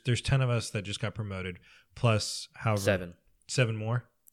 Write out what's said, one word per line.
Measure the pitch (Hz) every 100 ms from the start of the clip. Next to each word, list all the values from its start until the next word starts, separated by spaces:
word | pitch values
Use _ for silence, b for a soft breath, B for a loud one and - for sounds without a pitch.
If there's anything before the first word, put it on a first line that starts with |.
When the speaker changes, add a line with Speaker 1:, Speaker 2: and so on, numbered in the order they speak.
| -
Speaker 1:
there's | 120
ten | - 135
of | 127
us | 120 -
that | 110
just | 98 104
got | 107 -
promoted, | 104 95 92 85 B B B -
plus | 120 107 - - - -
however | 117 107
Speaker 2:
Seven. | 104 95 87 87 _ _ -
Speaker 1:
seven | - 117 110
more. | 110 120 - _ -